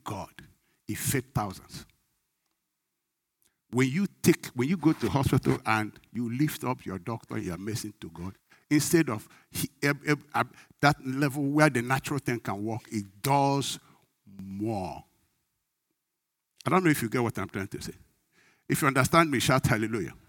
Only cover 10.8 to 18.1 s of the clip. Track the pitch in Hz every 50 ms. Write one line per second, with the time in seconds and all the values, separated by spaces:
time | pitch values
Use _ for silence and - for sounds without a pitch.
10.8 | 147 147 147 - 135 131 131 139 147 139 127 147 139 139 147 151 151 151 123 120
11.8 | 120 123 135 135 - - 151 135 - 135 120 113 - - 98 101 104 110 110 110
12.8 | - - 113 104 101 95 95 101 - 135 143 143 139 139 139 139 131 - - -
13.8 | - - _ _ _ _ _ _ _ 101 98 98 95 95 98 98 107 113 113 98
14.8 | 90 80 - - - _ _ _ _ _ _ _ _ _ _ _ _ _ _ _
15.8 | _ _ _ _ _ _ _ _ _ _ _ _ _ _ _ - - 123 151 185
16.8 | 180 160 143 - 120 107 - 127 120 110 - - 95 90 - 101 92 - - 80
17.8 | - - - - - _